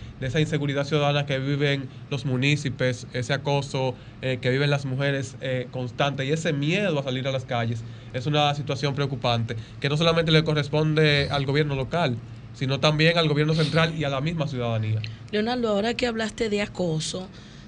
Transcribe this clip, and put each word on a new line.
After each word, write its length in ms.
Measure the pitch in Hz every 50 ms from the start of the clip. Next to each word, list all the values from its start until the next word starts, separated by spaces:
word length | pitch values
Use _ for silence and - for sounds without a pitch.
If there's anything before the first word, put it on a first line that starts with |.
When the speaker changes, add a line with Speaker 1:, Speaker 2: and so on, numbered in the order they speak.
| - - - -
Speaker 1:
de 80 | 131 127
esa 120 | 131 160
inseguridad 460 | 151 156 160 139 143 143 135 143 139
ciudadana 400 | 143 156 147 147 143 143 147 143
que 140 | 143 139 131
viven 500 | 131 139 143 139 147 143 139 139 131 127 - - - -
los 140 | 143 131 -
municipios, 800 | 139 127 123 131 143 147 143 - 123 117 - 131 127 120 - - - -
ese 200 | 127 120 - 143
acoso, 640 | 139 - 147 143 143 139 - - 135 131 131 120 - - - - -
eh, 160 | 127 131 131 123
que 120 | 127 127
viven 180 | 127 135 143 143
las 160 | 143 139 135
mujeres, 500 | 131 127 131 139 139 139 139 127 - - 113
eh, 260 | 143 135 127 127 120 120
constante, 560 | - 127 127 120 110 - 143 143 139 139 135 131
y 40 |
ese 220 | 156 160 165 175 147
miedo 460 | 139 143 151 175 202 208 190 156 139
a 40 | 131
salir 240 | 135 127 131 127 139
a 40 |
las 140 | 135 131 -
calles. 360 | - 127 117 117 113 120 113 - - - - - - -
Es 140 | 127 - 156
una 260 | 151 151 147 143 143
situación 400 | 147 117 147 139 127 143 143 139
preocupante 600 | 143 143 135 139 117 117 123 117 117 113 113 117 113 - - - -
que 80 | - 139
no 80 | 147 147
solamente 340 | 165 165 165 170 165 165
le 120 | 160 156 156
corresponde 840 | 160 151 151 143 147 151 151 156 156 151 156 156 151 147 143 139 143
al 160 | 143 143 135 135
gobierno 260 | 139 147 156 147 139
local, 440 | 135 131 120 160 170 170 139 120 110 - - - - - - -
sino 260 | - 139 127 139 143
también 380 | 151 151 151 151 160 170 165 170
al 100 | 165 151
gobierno 280 | 147 151 151 156 160
central 400 | 160 156 - - 160 165 165 160 160
y 60 | 143
a 60 | 139
la 120 | 139 135
misma 260 | 143 165 175 156 139 131
ciudadanía. 540 | 135 123 120 117 113 110 110 110 110 107 110 - - - - -
Speaker 2:
Leonardo, 380 | 208 208 214 233 247 247 233 220
ahora 260 | 208 196 208 233 240
que 100 | - 247
hablaste 440 | 240 226 220 220 208 - - 233 214
de 120 | 208 202
acoso, 680 | 202 202 - - 180 170 156 156 156 - - 185 185 190 - - - - - - -